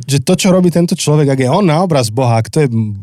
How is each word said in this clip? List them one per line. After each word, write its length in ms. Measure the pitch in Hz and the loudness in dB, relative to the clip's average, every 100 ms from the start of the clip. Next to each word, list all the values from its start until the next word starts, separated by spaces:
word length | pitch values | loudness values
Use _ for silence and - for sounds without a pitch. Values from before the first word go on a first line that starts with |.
že 140 | 127 143 | -2 -2
to, 140 | 131 180 | 0 0
čo 120 | 196 | 2
robí 200 | 185 180 | 2 2
tento 240 | 170 175 | 0 0
človek, 340 | 185 - 151 139 | -2 0 2 2
ak 120 | 135 | 0
je 100 | 127 | 0
on 140 | 170 | 2
na 160 | 196 151 | 2 0
obraz 280 | 190 151 117 | 0 0 0
Boha, 280 | 110 127 113 | -2 0 0
ak 120 | 110 | 0
to 120 | 156 | 0
je 80 | 147 | 0
m-, 260 | 113 110 98 | 0 -4 -6